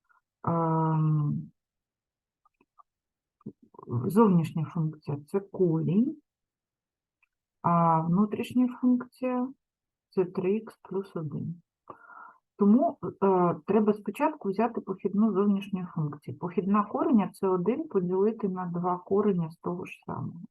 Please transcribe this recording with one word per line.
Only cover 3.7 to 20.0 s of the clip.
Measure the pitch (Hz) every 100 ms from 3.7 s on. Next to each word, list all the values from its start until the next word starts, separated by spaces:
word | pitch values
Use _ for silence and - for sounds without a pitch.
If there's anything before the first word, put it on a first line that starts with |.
| - -
зовнішня | 120 123 190 220 175 139 160
функція — | 151 170 156 151 - 147 -
це | 196
корінь, | 196 - 180 160 147 185 277 311 _ _ _ _ _ _ _ _ _ _ _ _ _ _
а | 170 170 165 160
внутрішня | 165 180 208 - 226 247 247 -
функція — | 247 247 - _ 254 247 254 - _ _ _ _ _
це | -
три | 180 190 180 214
ікс | 220 -
плюс | - 185 196 180
один. | 151 - 127 170 _ _ - - - - - - _ -
Тому, | 202 233 330 - 175 -
е, | 196 185 175 151 -
треба | 208 208
спочатку | 208 - - 311 302 202
взяти | 190 233 233
похідну | - 185 190 196 220
зовнішньої | 185 208 196 - 185 175
функції. | - 151 147 - 127
Похідна | 175 202 185 208
кореня — | 208 262 320 226 180
це | - 190
один | 185 180 269 320
поділити | 202 175 185 208 220 202
на | 185 180
два | 170 180 180
кореня | - 196 208 180 165
з | -
того | 180 180
ж | - -